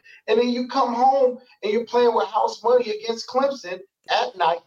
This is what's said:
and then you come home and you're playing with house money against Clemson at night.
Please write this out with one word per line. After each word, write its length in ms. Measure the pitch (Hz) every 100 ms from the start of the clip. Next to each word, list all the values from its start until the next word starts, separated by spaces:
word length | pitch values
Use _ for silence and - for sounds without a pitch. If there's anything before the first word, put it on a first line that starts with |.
| _ - -
and 100 | 226
then 120 | 247
you 180 | 240 247
come 240 | 269 247
home 460 | 240 262 277 247 226 _ _
and 100 | 208
you're 140 | 220 226
playing 280 | 240 240
with 120 | 233 180
house 360 | 220 - -
money 280 | 226 247 214
against 380 | 214 226 226 -
Clemson 500 | 254 277 269 180 185 - _ -
at 260 | 196 247 185
night. 220 | 165 170